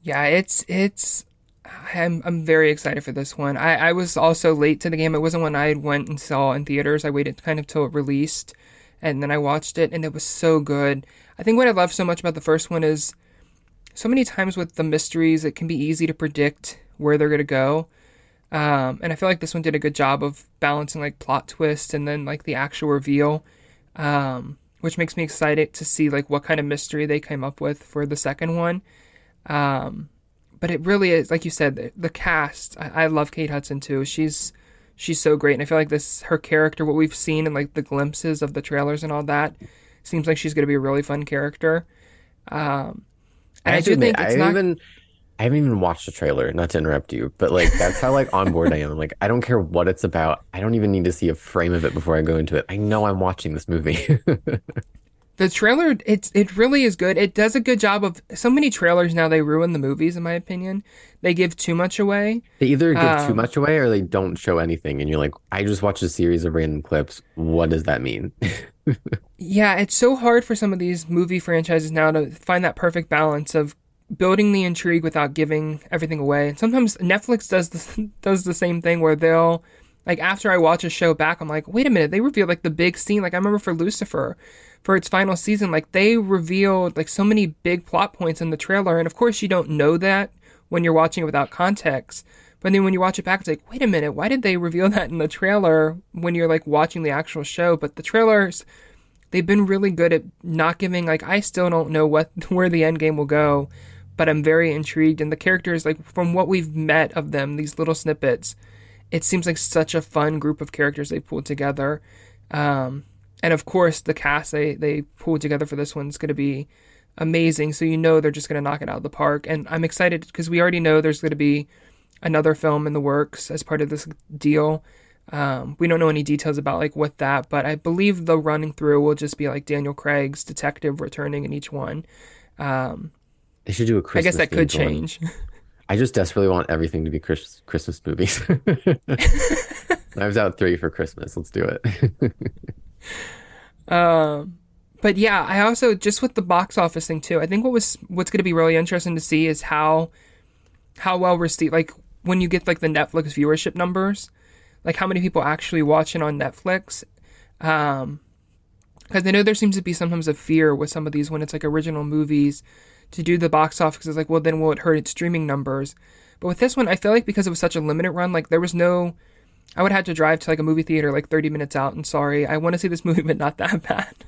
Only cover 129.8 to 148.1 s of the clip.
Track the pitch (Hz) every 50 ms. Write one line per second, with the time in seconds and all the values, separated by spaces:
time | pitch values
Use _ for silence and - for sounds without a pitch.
129.8 | 143 143 143 - - 147 147 143 139 135 139 - - - 143 - - 143 143 -
130.8 | - 151 139 151 - - - - 143 143 143 143 143 143 143 143 143 - - 139
131.8 | - - - 151 160 _ - - - - - - - _ _ - - 139 131 131
132.8 | 127 127 - - - 156 _ _ _ _ _ _ _ _ _ _ _ - 101 113
133.8 | 117 110 117 101 87 - - 190 165 180 175 - 165 151 - 170 165 147 - 156
134.8 | 151 143 151 147 - 160 - - 165 165 - - - - - - - - _ _
135.8 | _ - 98 104 127 127 - 117 92 85 - 104 98 95 92 87 - - 82 80
136.8 | 82 78 - 82 78 80 76 78 - - 80 78 - - - - _ - - -
137.8 | - - 80 - _ 78 78 - 90 92 - - - - 175 131 - - 165 127
138.8 | - 196 156 - _ - 139 120 - - - 285 508 494 - 523 508 - - -
139.8 | - - 349 320 - - - - 98 104 101 113 107 95 - - 98 90 87 85
140.8 | - 80 - - 82 78 - - - - - - 87 - - 98 90 - - -
141.8 | - 117 95 - - 113 - - - 117 - - - - - - - - - -
142.8 | - - - - - - - - - - - - - - - - - - _ _
143.8 | - - 175 175 175 170 165 160 156 151 147 143 147 185 175 - _ _ _ _
144.8 | _ _ _ _ - 208 202 196 208 220 202 185 151 - 190 196 202 220 233 -
145.8 | - 240 208 190 - 208 208 - - 247 - - 185 175 180 175 185 - - -
146.8 | 180 165 - 160 160 - 160 156 - - 170 165 151 160 190 208 233 262 247 233
147.8 | 214 - - - - -